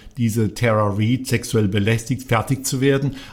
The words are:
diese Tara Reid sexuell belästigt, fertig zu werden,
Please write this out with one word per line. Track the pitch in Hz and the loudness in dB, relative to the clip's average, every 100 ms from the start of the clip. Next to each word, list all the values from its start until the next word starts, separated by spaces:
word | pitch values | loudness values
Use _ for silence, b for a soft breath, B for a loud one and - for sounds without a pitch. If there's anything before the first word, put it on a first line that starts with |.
| B - | B -2
diese | 113 117 104 | 0 2 0
Tara | - 120 107 104 | 0 2 2 2
Reid | 98 110 127 - | 0 0 0 0
sexuell | 117 - 117 104 | -4 0 0 2
belästigt, | 104 101 117 - 117 - | 2 2 0 -2 -6 0
fertig | 117 - 131 - | 0 0 -2 -2
zu | 135 | 0
werden, | 139 139 139 B B | 2 2 0 B B